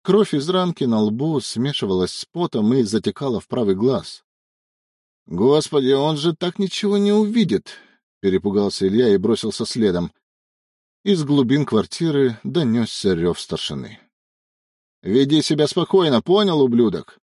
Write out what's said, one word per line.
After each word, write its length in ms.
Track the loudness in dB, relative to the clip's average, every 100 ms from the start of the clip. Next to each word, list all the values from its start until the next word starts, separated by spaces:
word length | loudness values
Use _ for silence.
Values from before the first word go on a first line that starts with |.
Кровь 320 | 2 2 2
из 160 | -2 -2
ранки 340 | -2 -2 -2
на 160 | -2 0
лбу 400 | 0 -2 -2 -2
смешивалась 720 | -4 -4 -4 -4 -2 0 -2
с 120 | -4 -12
потом 480 | -6 -4 0 2
и 100 | 2
затекала 560 | 0 -2 -4 -4 -4 -4
в 80 | -4
правый 280 | -2 0 2
глаз. 500 | 0 0 -6 -20 _ _ _ _ _ _ _ _ _ _ _
"Господи, 640 | 0 2 2 2 0 2
он 240 | 2 2 0
же 180 | -2
так 240 | -2 -6 -4
ничего 400 | -4 -2 -2 0
не 140 | 2
увидит", 640 | 2 2 0 0 0 -4 -20 _ _ _ _
перепугался 680 | -2 0 0 0 -2 -2 0
Илья 220 | 2 4
и 80 | 2
бросился 480 | 2 -2 -4 -6 -8
следом. 480 | 0 0 0 -4 _ _ _ _ _ _ _ _ _
Из 200 | -2 0
глубин 420 | 2 2 2 0 2
квартиры 760 | -2 -2 -4 -2 2 0 -2
донёсся 720 | -6 -2 0 0 -2 -2 -2
рёв 260 | 0 0 -2
старшины. 600 | -8 -8 -8 -10 -12 -18 _ _ _ _ _ _ _ _ _ _
"Веди 400 | 0 2 4 2
себя 260 | 2 0 0
спокойно, 540 | 0 2 2 2 0
понял, 400 | 2 2 2 2
ублюдок? 580 | 2 4 2 0 -10 -20